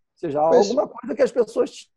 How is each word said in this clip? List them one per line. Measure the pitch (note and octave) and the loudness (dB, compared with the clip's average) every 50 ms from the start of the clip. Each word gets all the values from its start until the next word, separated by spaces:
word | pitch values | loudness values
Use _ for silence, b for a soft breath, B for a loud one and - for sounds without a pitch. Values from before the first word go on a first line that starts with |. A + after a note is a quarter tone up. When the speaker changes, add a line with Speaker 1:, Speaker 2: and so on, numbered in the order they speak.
| _ _ _ | _ _ _
Speaker 1:
Ou | _ | _
seja, | - E3 C3+ D3 D3+ E3 | -10 -6 -2 0 2 4
Speaker 2:
Mas | - - G3+ G3 | 4 4 4 4
Speaker 1:
alguma | A#3+ C#4+ D#4 | 0 -4 -4
coisa | - - - - A#3 C#4 | -4 -8 -14 -10 -10 -2
que | - | 0
as | C4+ - | 0 0
pessoas | - C4+ A3 - - C4 B3 - - - - _ _ | 2 -2 -2 -2 -2 -4 -4 -4 -6 -14 -20 _ _